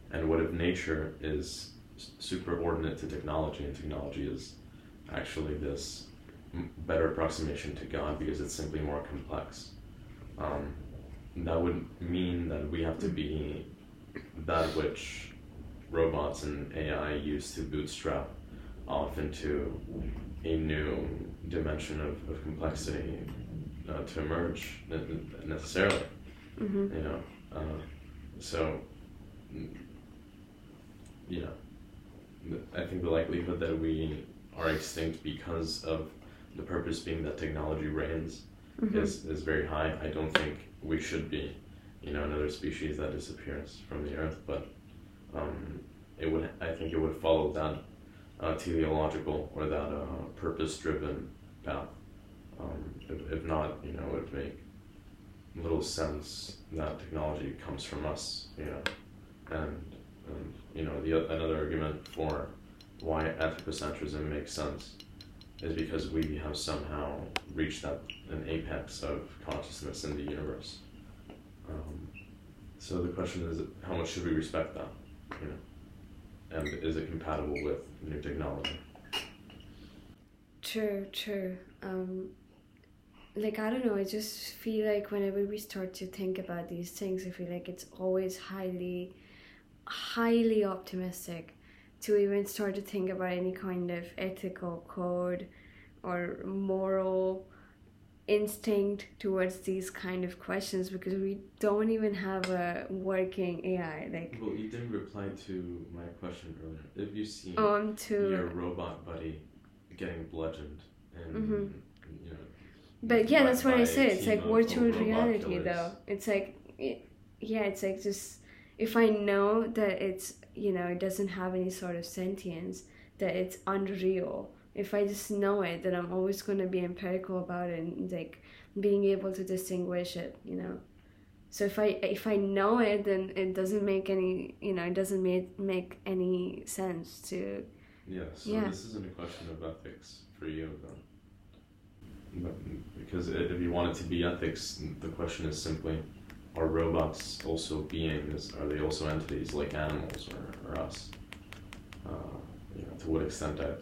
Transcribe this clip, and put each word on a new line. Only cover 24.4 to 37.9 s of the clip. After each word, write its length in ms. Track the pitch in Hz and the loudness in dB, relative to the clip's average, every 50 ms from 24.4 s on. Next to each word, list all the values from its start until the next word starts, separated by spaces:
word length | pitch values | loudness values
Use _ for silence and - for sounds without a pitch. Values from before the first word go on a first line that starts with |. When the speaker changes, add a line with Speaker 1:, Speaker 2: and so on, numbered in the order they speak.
| 87 82 78 78 - - - - - - | 2 0 0 -2 -4 -8 -8 -10 -8 -4
Speaker 1:
ne-, 560 | 82 78 76 - 82 78 - - - - - | -2 -2 -2 -2 -4 -4 -4 -6 -10 -8 -4
necessarily. 560 | 78 78 76 76 - - 90 98 101 92 - - - - - - - - - - - - - | -4 -4 -4 -4 0 4 6 8 8 8 6 2 -2 -8 -12 -14 -14 -14 -14 -16 -10 -4 -2
Speaker 2:
Mm-hmm. 360 | 220 202 190 196 202 202 - | 0 2 2 2 2 2 2
Speaker 1:
You 60 | 78 76 | 0 0
know, 180 | 73 76 - - - - - - - - | 0 0 -2 -4 -8 -12 -14 -12 -8 -4
uh, 260 | 78 78 78 78 78 78 - - - - - - - - - - - | -4 -2 -2 -2 -4 -6 -8 -10 -12 -14 -14 -14 -12 -12 -12 -12 -10
so, 400 | - - 85 82 80 78 76 76 - - - - - - - - - - - - - - - | -6 -2 2 2 2 2 2 -2 -6 -10 -14 -16 -16 -16 -14 -16 -16 -14 -16 -16 -14 -10 -8
mm, 140 | 151 160 - - - - - - - - - - - - - - - - - - - - - - - - - - - - - - - - - | -8 -8 -8 -8 -10 -12 -14 -14 -16 -16 -16 -18 -18 -18 -18 -18 -18 -18 -18 -20 -20 -20 -20 -18 -18 -18 -18 -18 -18 -18 -18 -18 -14 -10 -6
you 120 | 90 82 | -4 -4
know, 100 | 80 - - - - - - - - - - - - - - - - - - - - - | -4 -6 -8 -10 -14 -16 -16 -16 -18 -18 -18 -18 -18 -16 -18 -18 -18 -18 -18 -12 -8 -6
th-, 140 | - - - - - | -6 -6 -6 -6 -4
I 100 | 90 92 | -4 -2
think 160 | 90 95 90 87 | -2 -2 0 2
the 80 | 85 | 4
likelihood 480 | 80 80 80 - 78 85 85 87 - 80 | 4 4 4 4 2 0 0 0 0 0
that 180 | 82 80 82 80 | 2 2 2 2
we 460 | 80 80 80 78 80 78 76 76 - - - - - - - | 2 2 2 2 2 0 -2 -4 -6 -10 -14 -16 -16 -14 -6
are 140 | - 80 80 | 0 2 2
extinct 520 | 78 78 - - - 82 80 80 80 - - | 4 2 0 -2 -2 0 0 0 0 -2 -4
because 600 | 78 78 73 - 87 85 82 80 76 - - - | -4 -4 -4 -4 -2 -2 -2 0 -2 -2 -2 0
of 260 | 80 82 80 80 - - - - - - - - - - | 0 0 0 0 -4 -8 -14 -16 -16 -16 -16 -16 -12 -8
the 60 | 76 78 | -8 -4
purpose 380 | - 85 82 - - 80 - | 0 0 0 2 0 0 -2
being 220 | - 85 82 82 80 | 0 -2 0 0 0
that 140 | 76 76 - | -2 -2 -2
technology 480 | 80 78 78 76 76 76 78 78 78 | -2 -2 0 0 0 0 0 0 0
reigns 560 | 76 | 0